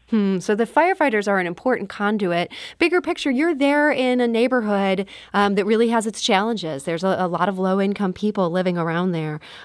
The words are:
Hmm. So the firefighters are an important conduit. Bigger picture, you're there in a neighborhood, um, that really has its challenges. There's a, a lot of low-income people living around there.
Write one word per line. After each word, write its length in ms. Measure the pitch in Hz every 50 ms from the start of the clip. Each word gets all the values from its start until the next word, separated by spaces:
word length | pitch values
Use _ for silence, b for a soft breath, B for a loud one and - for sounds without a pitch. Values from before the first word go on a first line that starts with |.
| _ _
Hmm. 300 | 233 214 202 196 190 180
So 160 | 175 - 214
the 100 | 208 233
firefighters 640 | 226 - 294 320 359 381 370 311 277 - 208 202 208
are 100 | 202 190
an 80 | 180
important 440 | 170 175 - - 254 240 - 202 190
conduit. 600 | - - 208 202 220 208 202 175 175 170 175 - B B B B B -
Bigger 200 | 330 330 339 359
picture, 300 | - 320 339 - - 294
you're 240 | 247 247 311 349 339
there 380 | 254 285 277 285 294 294 302
in 280 | 269 - 254 254 247 247
a 80 | 247 240
neighborhood, 800 | 226 226 240 262 262 247 220 214 202 196 196 190 190 185 190 B B B B B -
um, 180 | 196 202 208 202
that 100 | 196 190
really 240 | 208 226 214 240 226
has 180 | 233 233 208 226
its 120 | - -
challenges. 680 | - - 208 185 208 226 240 196 175 160 151 135 -
There's 180 | - 165 160 180
a, 120 | 190 185 -
a 80 | 185 175
lot 200 | 175 160 175 202
of 120 | 190 185
low-income 540 | 185 190 190 202 196 202 202 202 208 190 180
people 360 | - 208 214 208 208 185 165
living 300 | 170 185 185 185 175 175
around 320 | 165 165 165 170 180 190
there. 280 | 170 160 156 156 151 151 B B B B B